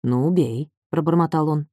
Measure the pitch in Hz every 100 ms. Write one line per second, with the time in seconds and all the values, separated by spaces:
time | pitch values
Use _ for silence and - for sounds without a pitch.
0 | 123 123 147 180 127 117 151 _ _ 165
1 | 156 170 165 160 156 151 147